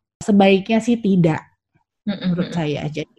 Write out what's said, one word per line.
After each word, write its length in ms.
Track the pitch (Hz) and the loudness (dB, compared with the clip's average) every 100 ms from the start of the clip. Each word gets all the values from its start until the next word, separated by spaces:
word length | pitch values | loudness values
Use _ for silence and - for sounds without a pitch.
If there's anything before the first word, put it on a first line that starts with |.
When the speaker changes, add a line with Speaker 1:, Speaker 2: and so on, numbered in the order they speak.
| _ - | _ -12
Speaker 1:
Sebaiknya 640 | - 202 196 196 190 226 | 0 4 6 4 2 -2
sih 160 | 226 233 | 0 -2
tidak, 400 | 202 190 165 151 - _ _ _ _ _ | 0 2 2 0 -8 _ _ _ _ _
Speaker 2:
Mm-mm, 160 | - 190 185 | -10 -6 -4
Speaker 1:
menurut 240 | 175 175 | -4 -4
Speaker 2:
mm-mm. 80 | 170 | -4
Speaker 1:
saya. 240 | 151 147 147 | -4 -4 -6
Jadi, 160 | 151 156 | -8 -12